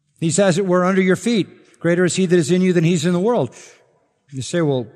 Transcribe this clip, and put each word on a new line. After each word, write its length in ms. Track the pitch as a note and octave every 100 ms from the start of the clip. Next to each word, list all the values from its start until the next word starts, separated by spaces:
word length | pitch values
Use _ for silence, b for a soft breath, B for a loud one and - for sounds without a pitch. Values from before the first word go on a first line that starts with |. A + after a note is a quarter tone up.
| _ -
He's, 180 | E3 D#3
as 200 | G3+ E3+
it 80 | G3
were, 180 | F3+
under 160 | F3+ F#3+
your 160 | F#3+ F3+
feet. 320 | A3+ A#3 - - _ b
"Greater 260 | E3 F3
is 120 | F3+ -
he 100 | F#3+
that 120 | F3+
is 120 | C#3
in 120 | F3+
you 100 | F#3
than 120 | F3
he's 200 | E3 F3+
in 80 | D#3+
the 80 | F3
world." 340 | G3 A#3+ B2+ - B B B _ _ _ _
You 100 | C3+
say, 180 | A#2 F3
"Well, 280 | D#3 C3+ A2+